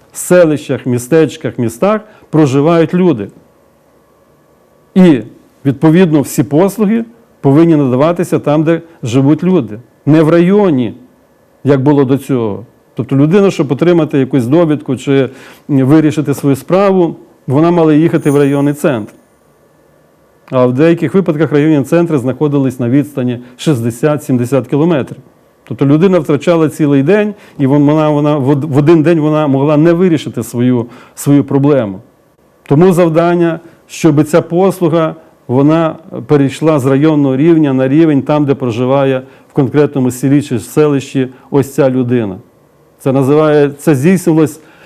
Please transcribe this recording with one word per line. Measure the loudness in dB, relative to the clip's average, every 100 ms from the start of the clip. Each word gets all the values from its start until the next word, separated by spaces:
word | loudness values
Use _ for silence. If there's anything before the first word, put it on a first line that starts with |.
| _
селищах, | -16 0 2 4 0 -4 -6 -4
містечках, | -4 0 0 0 -4 -10 -6
містах | -6 -2 -2 -2 -6 -20 _
проживають | 0 2 2 2 2 0
люди. | 0 0 -2 -6 -16 _ _ _ _ _ _ _ _ _ _ _ _ _ _ _ 2
І, | 4 2 -2 -18 _ _ -6
відповідно, | 0 2 4 2 0
всі | -2 -4
послуги | -2 0 0 0 -2 -2 -6 -14 _ _
повинні | 2 4 4 2
надаватися | 2 0 0 -2 -4 -2
там, | 0 0
де | 0 -2 -6 -12
живуть | -4 0 2 0
люди. | 0 -2 -2 -10 -18 _ 0
Не | 2
в | 4
районі, | 2 2 2 2 0 -2 -8 -20 _ _ _ _ _
як | 0 0
було | 2 2 2
до | -2
цього. | -2 -4 -4 -8 -14 _ _
Тобто | -12 -4 0
людина, | 2 2 2
щоб | 0 -4
отримати | 0 2 2 0 -2
якусь | -2 -2 0
довідку | 0 0 -2 -4 -6
чи | -2 0 -2 -6 -20 -20 -4
вирішити | 0 2 2 2 -2 -4
свою | -4 -2 -2
справу, | -2 0 2 2 0 -4 -18 _ -4
вона | 0 2
мала | 2 2
їхати | 2 2 0 0
в | 0
районний | 0 0 -2
центр. | -2 -4 -4 -8 -16 _ _ _ _ _ _ _ _ _ _ _ _ -6
А | 0 0
в |
деяких | 2 2 2 0
випадках | -2 -2 -2 -2
районні | 0 2 0
центри | 0 -2 0 -2
знаходились | -4 -4 -2 0 -2 -4
на | -2
відстані | -2 -2 -6 -6 -8 -12 -8
шістдесят-сімдесят | -4 -2 -4 -4 -2 -2 -2 -2 0 -2 -2
кілометрів. | -2 0 -2 -4 -12 -20 _ _ _
Тобто | -16 -4 0
людина | 2 2 0
втрачала | 0 -2 0 0 0
цілий | -2 0 0
день, | 2 0 -2 -6 -16 -4
і | 0
вон-, | 2 2
вона, | 2 0
вона | 0 0 0
в | 0
од-, | -2
в | 0 0
один | 4 4
день | 2 0
вона | 0 0 0
могла | 0 0 2
не | 2
вирішити | 2 0 0 -4 -10
свою, | -8 -2 0 0 -4 -12 -20 -8
свою | 0 2
проблему. | 2 0 2 0 -2 -8 -18 _ _ _ _ _
Тому | -2 2 4
завдання, | 2 0 2 0 0 -2 -4 -12 -20 _
щоб | -2 0 2
ця | 0 0
послуга, | 0 0 0 0 -2 0 -2 -6 -18 _ -4
вона | 0 2 2 0 -4 -14 -14 -2
перейшла | 0 0 -2 -2 0
з | 0
районного | 0 2 2 0 2
рівня | 2 2 2
на | 0 0
рівень | 2 2 0
там, | 0 0 0
де | -2
проживає | -4 -4 -2 0 0 -2 -8 -20 _
в |
конкретному | -4 -2 0 0 0 -4
селі | -2 0 0
чи | 0 -6
селищі | -4 0 0 0 -4 -6 -6 -8 -4
ось | -2 -2
ця | 0 0
людина. | 0 -2 -2 -4 -10 -18 _ _ _ _ _
Це | -2
називає, | 0 2 2 2 2 0
це | -2 -2 0
здійснювалось | 2 0 0 0 0 -4 -20 _